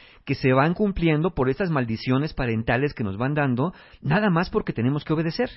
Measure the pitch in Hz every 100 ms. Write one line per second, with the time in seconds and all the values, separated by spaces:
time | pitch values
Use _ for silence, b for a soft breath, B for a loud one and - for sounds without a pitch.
0 | B B - 131 135 131 156 180 208 190
1 | 165 151 170 - 127 135 185 147 117 113
2 | 127 131 156 - 123 110 117 127 143 -
3 | 101 98 131 151 139 120 165 - B B
4 | 127 185 214 165 185 214 - - 123 147
5 | - 156 165 196 247